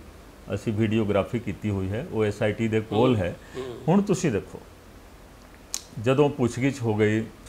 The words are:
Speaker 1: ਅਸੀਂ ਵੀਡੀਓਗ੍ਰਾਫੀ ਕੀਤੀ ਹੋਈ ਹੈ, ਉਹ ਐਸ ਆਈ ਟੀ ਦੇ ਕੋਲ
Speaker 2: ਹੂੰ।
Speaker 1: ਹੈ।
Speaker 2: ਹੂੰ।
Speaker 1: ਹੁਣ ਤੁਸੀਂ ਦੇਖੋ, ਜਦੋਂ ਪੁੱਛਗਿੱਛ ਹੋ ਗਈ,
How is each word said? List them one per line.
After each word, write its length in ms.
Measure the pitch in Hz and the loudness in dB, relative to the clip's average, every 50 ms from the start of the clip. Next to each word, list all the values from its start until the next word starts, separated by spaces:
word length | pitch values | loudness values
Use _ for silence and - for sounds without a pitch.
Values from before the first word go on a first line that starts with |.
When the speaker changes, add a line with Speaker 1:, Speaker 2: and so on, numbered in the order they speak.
| - - - - - - - - - - 101 | -12 -18 -20 -20 -20 -20 -20 -18 -8 -6 -6
Speaker 1:
ਅਸੀਂ 180 | 101 - 120 | -4 -4 -2
ਵੀਡੀਓਗ੍ਰਾਫੀ 640 | 107 104 113 104 107 113 110 101 101 98 92 - - 113 | 0 0 0 2 2 0 2 2 2 2 0 0 -4 -6
ਕੀਤੀ 320 | - 104 90 - - 107 | -6 -6 -8 -4 -4 -2
ਹੋਈ 180 | 98 95 95 95 | -2 -2 -2 -4
ਹੈ, 180 | 104 117 170 185 | -4 -6 -6 -4
ਉਹ 120 | - 110 107 | -2 0 0
ਐਸ 180 | 104 101 - | 0 0 0
ਆਈ 100 | 113 110 | -2 -2
ਟੀ 160 | 101 - 113 110 | 0 0 0 0
ਦੇ 120 | 110 110 | 0 0
ਕੋਲ 340 | 104 - 101 107 123 131 123 | -2 0 2 2 4 4 4
Speaker 2:
ਹੂੰ। 100 | 104 87 | 2 0
Speaker 1:
ਹੈ। 120 | 82 - - - - - | -2 -6 -8 -14 -12 -12
Speaker 2:
ਹੂੰ। 220 | 131 131 127 117 - - 156 | -10 -10 -10 -12 -4 0 2
Speaker 1:
ਹੁਣ 140 | 180 202 | 2 4
ਤੁਸੀਂ 300 | 202 208 180 - - 151 | 4 2 0 0 0 0
ਦੇਖੋ, 280 | 107 92 90 - - - - - - - - - - - - - - - - - - - - - - - - - - - - - - - | 0 -2 -4 -6 -12 -18 -18 -20 -20 -20 -20 -20 -20 -20 -20 -20 -20 -20 -20 -20 -20 -20 -20 -20 -20 -20 -12 -10 -10 -10 -10 -12 -12 -2
ਜਦੋਂ 280 | 104 127 131 139 147 143 | 0 2 4 4 4 4
ਪੁੱਛਗਿੱਛ 520 | - - 123 110 - 120 127 139 123 - | 2 0 0 0 0 0 0 0 0 0
ਹੋ 120 | 117 117 104 | -2 0 2
ਗਈ, 280 | 104 107 107 107 113 113 - - - - | 4 4 4 4 2 -2 -4 -10 -18 -12